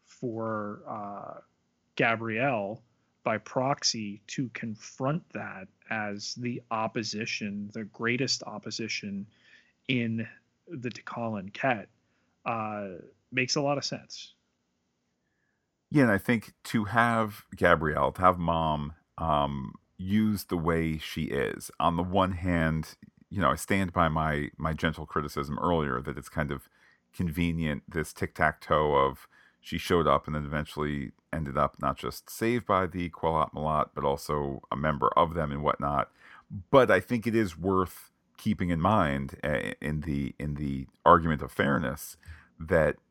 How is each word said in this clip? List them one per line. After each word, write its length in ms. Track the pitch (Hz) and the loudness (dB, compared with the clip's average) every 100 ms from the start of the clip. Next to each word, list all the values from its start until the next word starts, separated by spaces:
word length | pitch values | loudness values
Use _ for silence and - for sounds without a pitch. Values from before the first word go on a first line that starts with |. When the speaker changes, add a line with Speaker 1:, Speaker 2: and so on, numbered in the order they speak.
| _ | _
Speaker 1:
for, 760 | - 123 113 113 107 104 104 143 | -10 -8 -6 -4 -4 -6 -10 -12
uh, 540 | 110 101 101 - - - _ _ _ _ - | -10 -10 -12 -12 -16 -20 _ _ _ _ 0
Gabrielle 840 | 123 113 113 110 139 117 98 113 _ _ _ _ | 0 0 -2 -2 0 0 -4 -8 _ _ _ _
by 140 | - 110 | -4 -4
proxy 840 | - - 131 143 - 113 104 101 - | -2 -2 0 0 -2 -2 -8 -10 -10
to 220 | - 127 | -6 -6
confront 720 | - 117 107 - - 131 160 - | -6 -10 -10 -14 -4 -2 -2 -6
that 360 | 107 104 95 95 _ - | -12 -12 -12 -16 _ -8
as 440 | 110 107 101 - - | -6 -4 -6 -10 -8
the 260 | 120 123 - | -6 -6 -6
opposition, 1000 | 110 110 123 107 107 117 - 104 101 104 | -4 -2 -4 -6 -6 -6 -4 -6 -6 -8
the 120 | 113 104 | -10 -12
greatest 580 | - 113 120 131 - | -4 -2 0 0 -2
opposition 840 | - 107 110 - 110 - 104 98 101 _ _ - _ _ - | -6 -12 -10 -8 -6 -6 -6 -8 -10 _ _ -20 _ _ -2
in 400 | 131 117 113 113 - _ _ - | 0 0 -4 -6 -12 _ _ -16
the 220 | 160 120 | -10 -8
T'Kal 500 | - - - 113 107 | -10 -12 -6 -6 -6
and 140 | 95 | -8
Ket, 340 | - 135 113 - _ _ _ _ _ - | -4 -2 -2 -6 _ _ _ _ _ -6
uh, 420 | 113 110 107 98 90 - _ _ | -4 -4 -6 -8 -10 -16 _ _
makes 240 | 127 127 156 | -4 0 0
a 60 | |
lot 160 | 143 143 | 0 -2
of 80 | - | -4
sense. 480 | 123 - - - _ _ _ _ _ _ _ _ _ _ _ _ _ _ _ _ | -10 -12 -18 -18 _ _ _ _ _ _ _ _ _ _ _ _ _ _ _ _
Speaker 2:
Yeah, 140 | 147 | 4
and 80 | 123 | 6
I 60 | 98 | 4
think 360 | - 120 - _ - | 2 0 -2 _ -2
to 200 | 120 104 | 0 2
have 600 | 117 120 113 110 104 - - | 4 4 4 0 -4 -16 2
Gabrielle, 560 | 90 85 78 76 67 | 6 6 6 2 0
to 80 | - | 4
have 180 | 92 87 | 4 4
Mom, 540 | 85 82 80 76 73 82 _ - | 2 2 2 2 -2 -10 _ -6
um, 560 | 80 73 71 71 62 - _ _ | 0 2 2 -2 -8 -12 _ _
use 500 | 92 104 110 101 - | 0 2 4 0 -2
the 120 | 90 | 0
way 400 | 80 82 82 78 | 2 2 0 -2
she 280 | - - 78 | -6 -6 -2
is. 440 | 69 57 - - - | -2 -2 -4 -12 -2
On 180 | 85 85 | 0 0
the 60 | |
one 280 | 90 95 92 | 0 2 2
hand, 640 | 92 92 85 80 80 78 - - _ _ | 0 0 2 2 0 -4 -12 -20 _ _
you 100 | 101 | 0
know, 120 | 78 | 0
I 40 | 78 | 0
stand 380 | - 98 95 | 0 0 0
by 160 | 90 80 | 2 2
my, 400 | 78 78 73 73 - | 2 0 0 -4 -4
my 160 | 78 | -4
gentle 320 | 78 85 80 76 | 0 -2 -2 -4
criticism 540 | - 73 - 71 71 | -4 -4 -4 -4 -2
earlier 420 | 85 85 73 64 | 2 2 2 -2
that 160 | 69 69 | -4 -10
it's 120 | 71 | -8
kind 220 | - 71 | -4 -4
of 160 | 69 - _ _ _ _ - | -4 -10 _ _ _ _ -4
convenient, 680 | 90 78 85 82 80 73 - | -4 0 0 0 -2 -4 -6
this 240 | 80 76 | -6 -6
tic-tac-toe 840 | - - - 78 - - 78 76 71 | -6 -8 0 0 0 0 2 4 4
of 320 | 67 67 - _ _ _ | 2 -2 -16 _ _ _
she 160 | - 85 | -8 -8
showed 300 | - 87 76 | 2 4 4
up 180 | 71 - | 2 2
and 100 | 76 | -6
then 100 | 71 | -4
eventually 680 | 76 78 - 76 73 62 _ _ | -4 -6 -4 -4 -4 -6 _ _
ended 260 | 80 73 65 | -6 -2 0
up 160 | 71 - | 0 0
not 160 | 69 - | -4 -4
just 320 | 62 - - | -6 -10 -16
saved 380 | - 113 120 - | -4 0 0 2
by 220 | 98 92 | 0 0
the 220 | 90 87 | -4 -6
Quel'Tha 420 | - 85 80 76 | -2 0 0 -2
Malat, 360 | 76 76 76 - | -2 0 0 0
but 100 | - | 0
also 600 | 69 69 - 76 71 67 - | -2 -2 -2 -4 -2 -6 -8
a 40 | 64 | -2
member 340 | 78 71 62 - | 0 2 2 4
of 200 | 82 82 | 2 2
them 160 | 76 | -2
and 120 | 71 | 0
whatnot. 480 | 73 - 71 71 - _ - - _ 101 - | 0 0 0 0 -2 _ -20 -20 _ -14 4
But 180 | 135 117 | 6 8
I 100 | 95 | 4
think 280 | - 123 110 | 4 -2 2
it 80 | 110 | 2
is 200 | 104 82 | 0 0
worth 560 | 92 95 90 - - _ _ - | 2 2 0 -4 -20 _ _ -6
keeping 340 | 110 98 90 | -2 0 2
in 100 | 82 | 2
mind, 560 | 90 110 80 69 69 - | 4 4 2 0 -4 -6
uh, 300 | - 69 - - | -2 -2 -2 -6
in 220 | 69 76 | -4 -4
the, 320 | 76 71 69 - | -2 -2 -4 -6
in 160 | 73 71 | -6 -4
the 320 | 73 67 67 _ 78 | -4 -4 -8 _ 8
argument 380 | 87 82 73 | 8 8 0
of 80 | 71 | -2
fairness 640 | - 101 69 64 67 - - - - _ _ | 0 0 2 -2 -6 -12 -18 -20 -20 _ _
that 360 | 80 90 76 - _ | 2 4 4 2 _